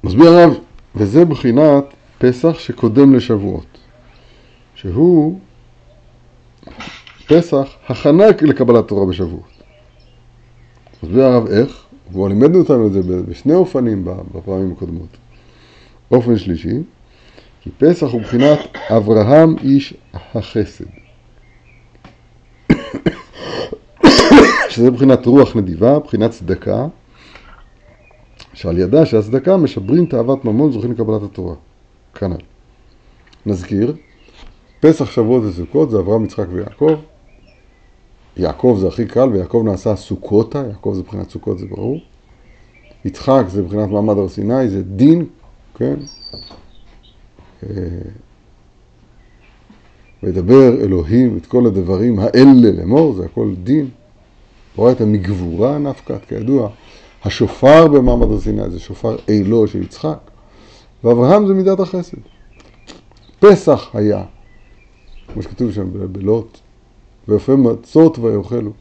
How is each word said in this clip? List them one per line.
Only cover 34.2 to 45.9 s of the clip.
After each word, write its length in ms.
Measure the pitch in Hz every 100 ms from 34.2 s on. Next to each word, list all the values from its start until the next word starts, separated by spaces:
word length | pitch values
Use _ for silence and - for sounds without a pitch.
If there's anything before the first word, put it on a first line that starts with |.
| _ _ - _ _ _
פסח, 300 | 151 156 123
שבועות 320 | - 110 127
וסוכות 460 | 107 87 85 143 151
זה 80 | 107
אברהם, 260 | 90 113
יצחק 220 | 104 - 90
ויעקב. 420 | 90 101 - 151 151 151 _ _ _ _ _ _ _ _ _ _ _ _ -
יעקב 400 | 87 73 127 107
זה 80 | 95
הכי 180 | - 110
קל, 220 | 120 131
ויעקב 300 | 101 90 117
נעשה 320 | 110 92 113 101
סוכותה, 680 | - 95 - 107 113 143 123
יעקב 240 | 101 -
זה 80 | 95
בחינת 280 | 90 98 90
סוכות, 280 | 104 - 98
זה 80 | 98
ברור. 340 | 98 104 156 _ _ _ _ _ _ _ _ _ _
יצחק 380 | 98 - - 135 95
זה 140 | 98
בחינת 280 | 87 104 104
מעמד 280 | 104 107 101
הר 100 | 95
סיני, 400 | 104 101 131 123
זה 140 | 98
דין, 440 | 98 98 139 170 156 _ - _ _
כן? 200 | - 127